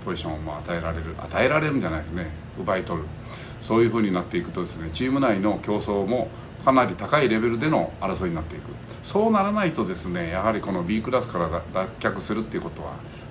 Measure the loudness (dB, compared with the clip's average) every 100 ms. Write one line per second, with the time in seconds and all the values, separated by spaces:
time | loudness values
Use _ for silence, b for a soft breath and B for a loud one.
0 | -6 -4 -4 -6 -6 -6 -4 -4 -2 -4
1 | -6 -8 -4 2 4 4 2 0 0 -2
2 | -4 -6 -6 -8 -12 -6 -2 0 -2 -4
3 | -6 -10 B B B B 2 4 4 4
4 | 2 0 0 -4 -2 -4 -6 -6 -6 -2
5 | 0 4 4 4 2 2 0 0 2 0
6 | 2 0 -2 B B B 6 6 6 0
7 | 2 4 6 4 2 2 2 2 2 -2
8 | -4 -2 -2 -2 -6 -8 -10 -12 -12 B
9 | 0 4 6 6 4 2 2 0 -2 -2
10 | -2 -2 -2 0 2 0 0 -2 0 0
11 | 2 0 0 0 0 -2 -2 -2 -2 -2
12 | -2 -2 -2 -2 -2 -4 -6 -8 -10 -10
13 | -12 B B